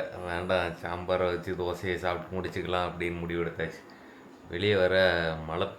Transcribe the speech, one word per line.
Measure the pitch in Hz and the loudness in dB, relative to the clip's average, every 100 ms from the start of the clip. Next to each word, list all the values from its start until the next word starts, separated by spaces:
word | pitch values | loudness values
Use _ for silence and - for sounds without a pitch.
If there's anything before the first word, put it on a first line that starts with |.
| - 90 90 | 2 -6 -6
வேண்டாம் | 87 90 92 87 82 | -4 2 2 2 -4
சாம்பாரை | 87 87 87 90 90 | -6 -4 0 2 2
வச்சு | 87 90 87 | 0 -2 -2
தோசையை | 87 87 95 85 | -2 -2 -2 -2
சாப்பிட்டு | 90 85 80 92 | 0 -2 -4 -4
முடிச்சுக்கலாம் | 87 92 85 90 87 | -4 -4 0 0 0
அப்படின்னு | 85 87 85 | -2 -4 -4
முடிவு | 85 85 | -2 -2
எடுத்தாச்சு. | 85 - 82 - - - - - - - - | -2 -2 -6 -6 -16 -20 -20 -20 -20 -20 -8
வெளியே | 87 101 101 | 0 4 6
வர | 90 95 92 87 82 80 78 | 6 6 6 6 2 -2 -2
மழை | 85 98 | -2 -2